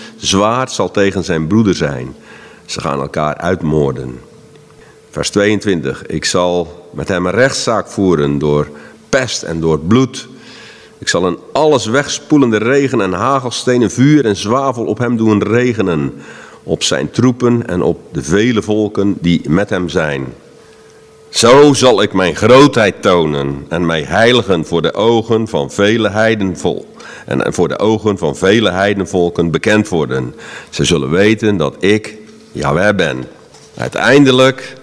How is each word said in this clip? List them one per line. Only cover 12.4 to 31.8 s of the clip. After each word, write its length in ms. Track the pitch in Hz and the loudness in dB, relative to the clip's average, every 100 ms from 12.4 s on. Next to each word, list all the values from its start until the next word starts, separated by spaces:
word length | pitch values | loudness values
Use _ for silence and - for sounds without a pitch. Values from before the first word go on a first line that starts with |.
| 127 107 | 4 2
regen 440 | 110 139 139 123 | 2 2 2 0
en 100 | 98 | -2
hagelstenen, 800 | 90 120 139 127 - - 123 107 | -2 0 -2 -2 -4 0 2 2
vuur 340 | - 135 151 120 | 2 4 4 2
en 100 | 98 | 0
zwavel 500 | 101 123 135 117 92 | -2 -2 -2 -2 -4
op 120 | 107 | -4
hem 200 | 120 117 | -2 0
doen 260 | 110 104 | 2 2
regenen, 680 | 95 113 123 110 95 80 69 - - - - - | 2 0 0 0 -2 -2 -4 -8 -16 -20 -20 -18
op 200 | - 85 | -6 -4
zijn 280 | - 67 71 | -2 -4 -2
troepen 560 | - 127 123 120 120 113 | 0 0 0 0 0 -2
en 140 | 90 | -2
op 180 | 73 82 - | -2 -2 -6
de 120 | - | -10
vele 380 | 69 92 117 113 | -2 0 2 0
volken 560 | 95 107 104 101 101 95 | -2 -2 -2 -2 -2 -2
die 300 | 85 87 - | 0 0 0
met 200 | 82 101 | -2 0
hem 200 | 101 90 | -4 -4
zijn. 360 | 82 78 71 65 60 - - - - - - - - - | -2 -2 -4 -8 -14 -20 -20 -20 -20 -20 -20 -20 -20 -10
Zo 440 | - 113 131 147 | 0 6 8 8
zal 280 | 135 127 104 | 6 4 4
ik 120 | 104 | 2
mijn 220 | 95 90 - | 0 0 2
grootheid 680 | 107 127 143 123 107 - | 6 6 6 4 0 2
tonen 640 | - 87 78 73 69 69 69 | 2 2 2 -2 -4 -6 -6
en 160 | 82 87 | -4 -2
mij 160 | 82 | -2
heiligen 600 | 69 90 113 123 98 90 78 | -2 2 2 2 2 0 0
voor 160 | - | -2
de 120 | 82 | -2
ogen 540 | - 110 117 107 113 113 | 0 2 2 0 -2 0
van 240 | 160 71 | -4 -4
vele 380 | - 101 117 110 | 0 2 2 0
heidenvol-, 760 | 101 113 110 95 85 92 52 - - - - - | 0 0 0 -2 -4 -4 -4 -8 -20 -20 -16 -6
en, 200 | 65 - | -2 -2
en 80 | |
voor 140 | - 85 | 0 0
de 120 | - | 2
ogen 380 | 107 110 107 98 | 0 0 0 -2
van 180 | 80 69 | -2 0
vele 340 | 95 110 107 | 2 2 2
heidenvolken 840 | 90 101 101 92 95 87 - 85 | 0 0 0 -2 0 0 0 0
bekend 380 | 80 107 107 107 | 0 2 0 2
worden. 460 | 87 69 65 64 - - - - | -2 -2 -4 -6 -10 -18 -18 -12
Ze 140 | - | -4
zullen 260 | 71 85 67 | 0 0 0
weten 480 | 85 104 113 110 98 | 2 2 2 0 0
dat 180 | 71 | -2
ik 380 | - | -2